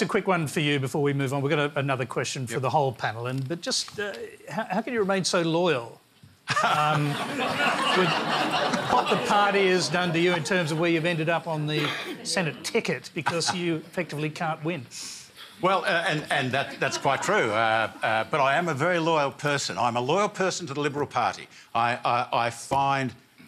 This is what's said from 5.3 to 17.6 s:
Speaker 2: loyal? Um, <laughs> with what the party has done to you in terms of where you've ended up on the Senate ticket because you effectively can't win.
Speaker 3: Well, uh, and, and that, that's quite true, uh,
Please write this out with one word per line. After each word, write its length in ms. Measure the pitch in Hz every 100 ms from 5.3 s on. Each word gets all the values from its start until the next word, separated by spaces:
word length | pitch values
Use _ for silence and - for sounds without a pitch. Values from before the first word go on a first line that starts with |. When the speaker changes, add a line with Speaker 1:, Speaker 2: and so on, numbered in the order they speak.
| 185
Speaker 2:
loyal? 580 | 165 160 180 135 117 - _ _ - - - -
Um, 440 | 233 156 151 151 147
<laughs> 880 | - - - - - - - - 185
with 120 | 170 - - 135 147 - - - -
what 160 | 247 -
the 80 | 202 -
party 420 | 208 202 196 190
has 200 | 185 143
done 240 | 175 180
to 60 | 165
you 160 | 180
in 80 | 175
terms 280 | 147 190 156
of 60 | 156
where 100 | 170
you've 140 | 165 170
ended 220 | 165 160
up 180 | 165 170
on 200 | 156 151
the 220 | 151 147 - - -
Senate 380 | - 202 160 -
ticket 460 | - 233 - 165 -
because 400 | 180 - 170 151
you 220 | 180 175 160
effectively 520 | - - 165 147 151
can't 320 | 151 165 156
win. 200 | 151 170 117 - - - - - - -
Speaker 3:
Well, 220 | 180 190
uh, 200 | - 170 180
and, 160 | 151 -
and 220 | 151 127
that, 280 | 131 131 -
that's 180 | 139 -
quite 240 | 147 127
true, 280 | - 202 127
uh, 380 | 107